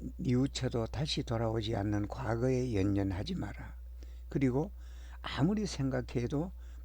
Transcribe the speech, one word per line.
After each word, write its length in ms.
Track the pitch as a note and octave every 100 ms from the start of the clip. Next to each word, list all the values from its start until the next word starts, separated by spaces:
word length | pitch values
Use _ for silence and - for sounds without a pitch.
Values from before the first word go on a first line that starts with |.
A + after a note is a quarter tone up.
| - -
뉘우쳐도 680 | - B2 C3+ - B2+ A#2+ A2+
다시 340 | A#2 D3+ -
돌아오지 520 | - A#2 A2+ A2+ G#2+ A2
않는 320 | G#2+ G#2 G2+
과거에 680 | - A#2+ A2+ B2+ B2+ B2+
연연하지 640 | G2+ G2 G2+ G2 F#2+ G#2+ F3+
마라. 380 | G2+ - - - - - - - -
그리고 420 | D3 C3+ B2+ F#3 - - - - -
아무리 420 | - - D3+ G#3+
생각해도 880 | G3+ - C3+ C3 A#2 B2+ A#2+ C#3+ F#3 - - -